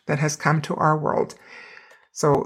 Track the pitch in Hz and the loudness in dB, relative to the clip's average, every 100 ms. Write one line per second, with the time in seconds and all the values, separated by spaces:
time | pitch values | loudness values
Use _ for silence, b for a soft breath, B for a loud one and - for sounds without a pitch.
0 | - 143 151 147 151 156 - - 156 156 | -6 -2 -2 0 0 0 -2 0 2 2
1 | 151 - - - B B B B B B | 0 0 -2 -6 B B B B B B
2 | B - 151 139 | B -2 2 2